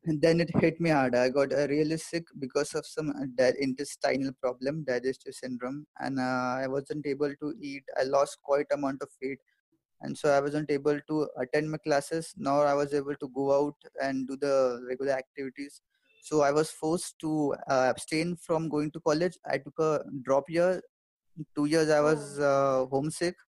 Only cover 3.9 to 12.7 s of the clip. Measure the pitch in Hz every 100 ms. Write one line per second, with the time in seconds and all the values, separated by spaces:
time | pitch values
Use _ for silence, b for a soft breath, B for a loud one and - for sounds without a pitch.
3.9 | - 139 131 135 131 127 127 131 160 139
4.9 | 123 131 131 135 - 127 123 123 143 151
5.9 | - 131 135 127 127 127 131 135 139 135
6.9 | 151 147 139 147 143 151 - 143 139 -
7.9 | - 135 139 143 - - 143 147 143 139
8.9 | 135 143 _ 135 135 _ _ _ _ _
9.9 | _ 143 139 151 139 143 151 151 143 143
10.9 | 147 - 156 147 - 127 151 156 156 -
11.9 | 143 - 165 160 - 139 143 147